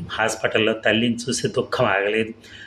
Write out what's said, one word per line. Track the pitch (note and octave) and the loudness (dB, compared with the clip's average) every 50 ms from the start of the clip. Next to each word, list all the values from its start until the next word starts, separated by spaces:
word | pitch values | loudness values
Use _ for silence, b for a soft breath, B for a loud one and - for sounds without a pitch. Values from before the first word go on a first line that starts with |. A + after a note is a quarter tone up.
| E2+ - | -6 -6
హాస్పిటల్లో | - - A2 A2 - - - - - A2 G#2+ A2 | -2 0 0 0 0 -2 -2 0 2 2 2 2
తల్లిని | A2 A2+ - A#2 G#2+ A2 A#2+ B2 A2+ A#2 - B2+ | 0 2 2 2 4 4 2 0 0 -2 -2 -4
చూసి | A#2 - - A#2 | -2 -2 -2 -2
దుఃఖం | - B2+ - - - - B2 | -2 -2 -2 -2 0 0 2
ఆగలేదు. | G#2+ F#2+ G2 G2 G#2 G#2+ A2 A2 A2 A2+ - B B B B B | 2 2 2 0 0 0 0 -2 -2 -6 -12 B B B B B